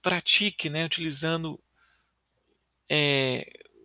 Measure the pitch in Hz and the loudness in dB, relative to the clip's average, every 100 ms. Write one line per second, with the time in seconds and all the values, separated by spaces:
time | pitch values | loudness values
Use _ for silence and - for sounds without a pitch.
0 | 180 180 - - 208 - 160 151 165 - | -2 0 2 4 2 -2 -4 -2 -2 -2
1 | 160 139 160 165 160 - _ _ _ _ | -2 -2 0 -2 -4 -10 _ _ _ _
2 | _ _ _ _ _ _ _ _ - 151 | _ _ _ _ _ _ _ _ -2 0
3 | 147 139 131 127 - - - _ | 2 2 0 -2 -8 -16 -20 _